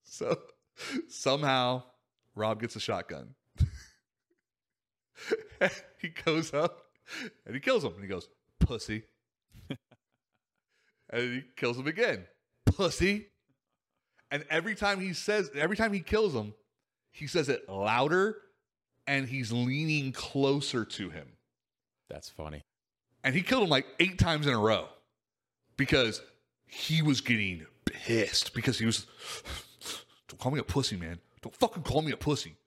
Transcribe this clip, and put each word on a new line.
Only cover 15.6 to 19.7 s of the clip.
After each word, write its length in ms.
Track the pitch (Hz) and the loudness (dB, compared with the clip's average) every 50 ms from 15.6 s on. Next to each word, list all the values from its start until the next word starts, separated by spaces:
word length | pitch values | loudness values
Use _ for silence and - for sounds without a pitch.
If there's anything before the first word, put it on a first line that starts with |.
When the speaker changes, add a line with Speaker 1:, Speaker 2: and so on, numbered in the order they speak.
| 151 170 208 202 | 0 0 2 2
Speaker 1:
time 160 | 220 226 202 | 0 0 0
he 60 | 196 | -2
kills 320 | 156 - 208 214 226 202 143 | -2 0 2 2 2 2 0
him, 200 | 117 107 107 104 _ _ _ _ _ _ _ _ _ _ _ | -2 -4 -6 -10 _ _ _ _ _ _ _ _ _ _ _
he 160 | _ - 151 139 | _ -12 -12 -2
says 200 | - 175 151 139 | 0 0 2 2
it 200 | 131 - - - | 0 0 -2 -6
louder 680 | 95 98 98 107 110 120 135 151 165 185 190 220 214 - - _ _ _ _ _ _ _ _ _ _ _ _ - | -4 0 2 2 4 4 4 4 4 4 4 2 0 -4 -14 _ _ _ _ _ _ _ _ _ _ _ _ -2
and 200 | 139 139 135 120 | 0 0 0 -2
he's 220 | 131 135 127 104 117 | -4 -4 -4 -2 0
leaning 580 | 120 123 123 | 0 0 0